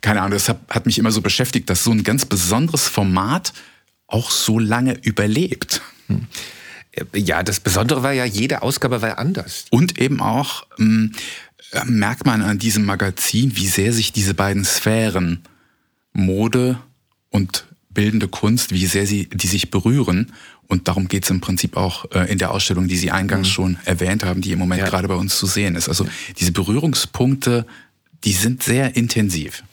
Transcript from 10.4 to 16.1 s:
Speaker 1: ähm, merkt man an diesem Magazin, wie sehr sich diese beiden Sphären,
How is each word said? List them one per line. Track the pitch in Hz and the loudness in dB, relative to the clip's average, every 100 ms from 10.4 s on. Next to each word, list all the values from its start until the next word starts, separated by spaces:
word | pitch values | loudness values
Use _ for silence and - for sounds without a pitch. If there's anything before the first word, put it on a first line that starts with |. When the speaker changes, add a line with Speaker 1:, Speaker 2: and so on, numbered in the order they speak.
| 143 - - - | -2 -8 -12 0
Speaker 1:
ähm, | 110 110 110 107 - - - _ - 147 127 | 0 2 -2 -4 -12 -14 -18 _ -8 -6 0
merkt | 113 104 120 139 | 0 0 0 0
man | 113 | 2
an | 101 101 | 0 0
diesem | 110 107 | 0 0
Magazin, | 101 98 98 95 - 107 131 98 | 0 0 -2 -2 -2 2 2 0
wie | 95 | -2
sehr | 92 101 | 0 2
sich | 117 110 | 2 0
diese | - 98 | 0 0
beiden | - 98 98 98 | 0 0 0 0
Sphären, | - - 110 110 90 87 85 - _ _ _ _ _ _ | 0 2 2 2 0 0 -2 -8 _ _ _ _ _ _